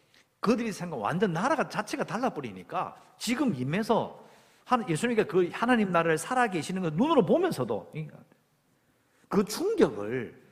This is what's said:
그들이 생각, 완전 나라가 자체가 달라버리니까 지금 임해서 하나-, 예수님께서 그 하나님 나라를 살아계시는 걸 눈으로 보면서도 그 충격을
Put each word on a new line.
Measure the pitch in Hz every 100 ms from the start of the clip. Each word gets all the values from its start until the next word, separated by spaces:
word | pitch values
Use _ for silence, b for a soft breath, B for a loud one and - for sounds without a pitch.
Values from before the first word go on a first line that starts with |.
| b b b -
그들이 | 185 233 233
생각, | 175 175 147
완전 | 104 160 208
나라가 | 160 240 302 185
자체가 | 170 214 294
달라버리니까 | 190 208 254 - 127 92 - 170 160 - B B
지금 | - 240 277
임해서 | 135 131 175 220 208 104 - B B B B -
하나-, | 247 190
예수님께서 | 151 240 226 185
그 | 180 175
하나님 | - 233 247 202
나라를 | 170 165 156
살아계시는 | - 254 240 185 139 185
걸 | 175
눈으로 | 156 285 320 165
보면서도 | 285 359 - 117 104 - 151 156 - - _ _ _ _ b b b b b b
그 | 180 202
충격을 | - 359 440 185 101 104 127 101 - -